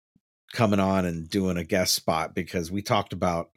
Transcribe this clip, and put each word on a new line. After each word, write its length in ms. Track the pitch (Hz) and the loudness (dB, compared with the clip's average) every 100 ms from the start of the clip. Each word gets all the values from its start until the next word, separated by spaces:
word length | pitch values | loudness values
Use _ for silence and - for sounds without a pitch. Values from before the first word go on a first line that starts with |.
| _ _ _ _ _ | _ _ _ _ _
coming 260 | - 113 101 | 0 2 4
on 260 | 95 95 90 | 4 2 0
and 240 | 82 82 | -2 -2
doing 280 | 101 92 87 | 0 0 -2
a 60 | |
guest 300 | 80 98 92 - | 0 0 2 0
spot 380 | - 82 80 - | 0 -2 -2 -4
because 360 | 85 95 82 | -4 -4 -4
we 100 | 98 | -6
talked 320 | 101 110 95 | 0 0 0
about 360 | 90 92 85 - | -2 0 -2 -4